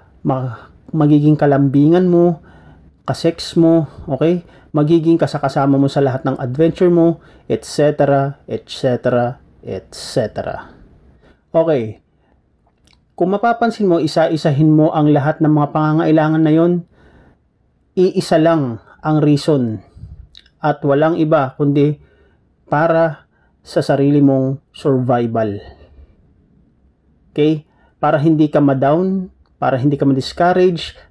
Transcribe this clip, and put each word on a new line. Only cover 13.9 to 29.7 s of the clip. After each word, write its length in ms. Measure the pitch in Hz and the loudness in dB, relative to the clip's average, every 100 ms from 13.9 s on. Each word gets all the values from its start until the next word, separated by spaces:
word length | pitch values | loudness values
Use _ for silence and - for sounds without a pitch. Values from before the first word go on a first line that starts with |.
mo, 80 | 165 | 0
isa-isahin 720 | 156 170 160 156 160 139 156 | 0 0 0 0 -2 2 2
mo 160 | 156 156 | 4 2
ang 240 | 160 151 | 2 2
lahat 320 | 147 143 156 | 2 0 -2
ng 80 | 156 | 0
mga 160 | 151 143 | 2 0
pangangailangan 720 | 156 151 156 160 156 156 160 | -2 -2 0 2 2 2 2
na 120 | 156 156 | 2 2
yon, 320 | 170 175 170 _ _ _ _ _ _ _ _ _ _ | 2 0 -6 _ _ _ _ _ _ _ _ _ _
iisa 480 | - 185 190 - 165 | -2 0 0 0 2
lang 400 | 160 165 131 110 _ - | 2 2 -2 -8 _ -10
ang 160 | 156 156 | -2 0
reason 640 | 147 143 - 143 120 104 - - - - - - _ _ | 2 0 0 0 0 -6 -12 -20 -20 -20 -20 -20 _ _
at 160 | 151 143 | -4 -2
walang 400 | 143 139 160 170 | 0 0 0 0
iba 320 | 156 156 135 - | 0 0 0 -2
kundi 480 | 147 143 147 147 _ _ _ _ _ _ - | -2 2 0 -2 _ _ _ _ _ _ -6
para 560 | 147 165 165 165 147 _ _ _ _ | -2 0 0 0 -4 _ _ _ _
sa 240 | - 170 | -8 -6
sarili 400 | 151 139 139 147 | -2 0 2 4
mong 320 | 139 135 131 139 _ | 4 2 -2 -6 _
survival. 880 | - 151 131 123 120 120 113 110 101 - - - - - _ _ _ _ _ _ _ _ _ _ _ _ | -8 -2 -2 0 -2 -2 -4 -4 -6 -14 -20 -20 -20 -20 _ _ _ _ _ _ _ _ _ _ _ _
Okay? 400 | - 151 156 - _ _ - | -2 -2 -2 -8 _ _ -6
Para 160 | 151 151 | -2 0
hindi 320 | 156 156 151 | 2 2 2
ka 160 | 151 | 2
ma-down, 640 | 143 135 139 160 190 190 185 _ _ - | 2 2 0 0 0 -4 -8 _ _ -6
para 160 | 127 | -4